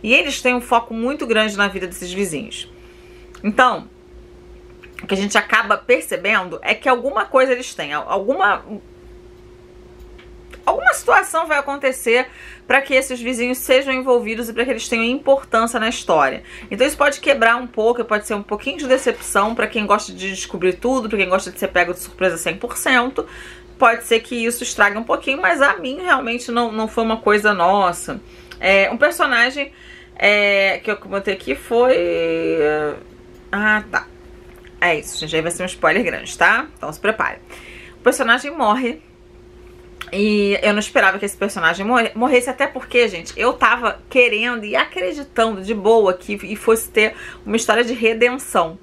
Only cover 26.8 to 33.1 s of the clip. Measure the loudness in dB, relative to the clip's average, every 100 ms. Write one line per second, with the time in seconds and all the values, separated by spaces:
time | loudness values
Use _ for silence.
26.8 | -4 -2 -2 0 2 2 2 2 4 4
27.8 | 2 -2 -8 -10 -12 -20 -20 -4 2 4
28.8 | 4 2 0 2 0 2 2 0 -8 -10
29.8 | -20 -20 -20 0 2 4 4 4 2 0
30.8 | -4 -6 -4 -6 -4 -4 -4 -8 0 2
31.8 | 4 4 2 0 0 -2 -2 0 2 0
32.8 | -2 -6 -14